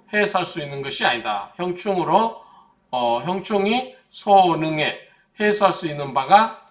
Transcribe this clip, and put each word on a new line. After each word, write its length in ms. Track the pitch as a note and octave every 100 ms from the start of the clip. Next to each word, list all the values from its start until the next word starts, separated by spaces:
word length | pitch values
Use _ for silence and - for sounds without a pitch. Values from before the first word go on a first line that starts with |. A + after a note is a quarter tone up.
| -
해살 320 | G#3 G3+ F#3+
수 160 | F3 F3
있는 220 | C#3+ C#3
것이 240 | C3+ - G3+
아니다. 460 | F3 A2+ - - -
형충으로, 880 | F3+ F3+ G#3 F#3 D#3 F3+ A3+ - - - _ _ -
어, 300 | B2+ A#2+ A#2
형충이 760 | D3 F#3+ F#3 G#3 G3+ A#3+ B3+ - _
소능해 880 | - - G3 F3+ D#3+ D#3+ D#3 C#3 - - _ _ -
해소할 320 | G#3 G#3 G3
수 140 | E3+ E3
있는 280 | D3 C#3
바가 520 | B2+ C3+ G3+ A3+ - _